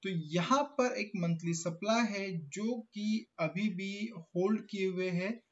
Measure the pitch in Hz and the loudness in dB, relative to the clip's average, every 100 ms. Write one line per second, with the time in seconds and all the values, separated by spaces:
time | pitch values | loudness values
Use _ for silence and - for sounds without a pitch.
0 | 196 180 151 170 170 262 294 - 247 - | 0 -2 0 -2 4 4 2 2 2 2
1 | 208 190 170 165 170 165 180 165 202 226 | -4 -2 0 0 0 -2 -2 -4 2 2
2 | 233 202 196 175 139 185 220 247 220 208 | 2 0 -2 -4 -6 -4 -2 -2 -6 -4
3 | 208 220 - - 160 165 214 180 196 202 | 0 0 -2 -4 -2 0 0 0 -4 -4
4 | 214 175 - 175 185 214 - 202 190 180 | -6 -8 -6 0 2 2 0 -2 0 2
5 | 185 170 190 233 _ | 0 0 0 -4 _